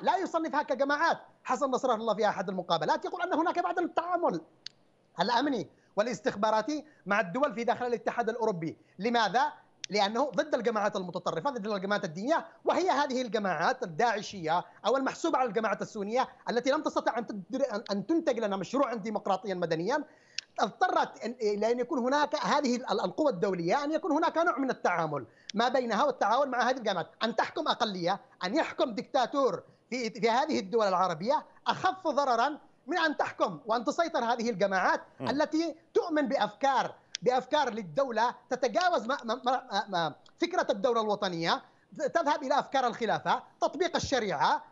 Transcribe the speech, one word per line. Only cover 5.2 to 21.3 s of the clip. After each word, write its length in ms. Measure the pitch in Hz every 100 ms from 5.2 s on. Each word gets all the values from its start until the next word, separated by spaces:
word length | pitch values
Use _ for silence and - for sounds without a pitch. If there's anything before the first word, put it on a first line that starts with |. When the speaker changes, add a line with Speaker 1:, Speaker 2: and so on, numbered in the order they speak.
Speaker 1:
الأمني 500 | 185 240 285 254 165 - _ -
والاستخباراتي 880 | 220 226 - 202 214 220 214 302 - _ -
مع 140 | 202
الدول 340 | 190 175 285
في 100 | 220
داخل 220 | 233 208 240
الاتحاد 440 | 233 226 233 220
الأوروبي. 480 | 233 220 185 160 - _ -
لماذا؟ 520 | 202 240 214 196 294 - - _ -
لأنه 420 | 196 196 226 285 185
ضد 200 | 320 294
الجماعات 400 | 226 214 202 202
المتطرفة، 540 | 180 175 170 160 175
ضد 180 | 247 202
الجماعات 360 | 202 190 202
الدينية، 420 | 196 156 220 311 - - -
وهي 240 | 277 359
هذه 320 | 269 294 254
الجماعات 640 | 247 214 202 160 180 254
الداعشية 800 | 208 156 240 208 - 202 156 170 - - 196
أو 120 | 262
المحسوبة 400 | 262 - 339 294
على 120 | 254
الجماعة 280 | 202 220 208
السنية 460 | - 220 202 233 247 - -
التي 220 | 220 240
لم 120 | 285
تستطع 340 | 302 311 - 233
أن 80 | 240
تدر-، 460 | 214 175 254 269
أن، 100 | 208 233
أن 140 | 202 -
تنتج 340 | 330 330 233
لنا 180 | 214 196
مشروعًا 380 | 190 240 269 233
ديمقراطيا 580 | 196 208 - 190 214
مدنيا، 500 | 185 170 160 175 294 269 - _ - - -
اضطرت 640 | 226 - 370 339 254 -
أن، 120 | 220